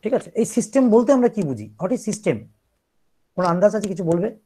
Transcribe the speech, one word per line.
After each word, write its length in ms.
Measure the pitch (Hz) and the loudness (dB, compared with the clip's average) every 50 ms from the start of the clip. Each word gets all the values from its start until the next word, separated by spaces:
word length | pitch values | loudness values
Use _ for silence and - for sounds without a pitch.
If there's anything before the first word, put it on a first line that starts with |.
| _ | _
ঠিক 100 | 220 262 | -2 -2
আছে, 180 | 220 - - _ | -2 -4 -4 _
এই 120 | - 233 | -2 -2
system 440 | - - 247 208 - - 269 262 247 | 0 0 -4 -4 0 0 2 4 6
বলতে 240 | 214 233 240 302 285 | 4 4 6 4 4
আমরা 140 | 254 240 | 4 4
কি 160 | 233 233 214 185 | 0 0 -2 -4
বুঝি? 320 | 147 131 104 104 104 - _ | -4 -4 -6 -10 -14 -10 _
What 160 | 175 190 254 | -4 -4 -4
is 40 | 233 - 220 | -4 -4 -6
system? 280 | 208 - - 190 135 104 107 - _ _ _ _ _ _ _ _ _ _ _ _ _ _ _ _ _ | -8 -4 -2 -2 -2 -2 -6 -16 _ _ _ _ _ _ _ _ _ _ _ _ _ _ _ _ _
কোনো 120 | - 180 | -2 0
আন্দাজ 280 | 175 170 180 190 208 202 | 0 2 4 2 2 2
আছে, 120 | 220 208 | 0 -4
কিছু 160 | 202 190 165 190 | -4 -6 -4 -2
বলবে? 340 | 160 170 175 180 226 220 - _ | 0 0 0 0 -4 -6 -10 _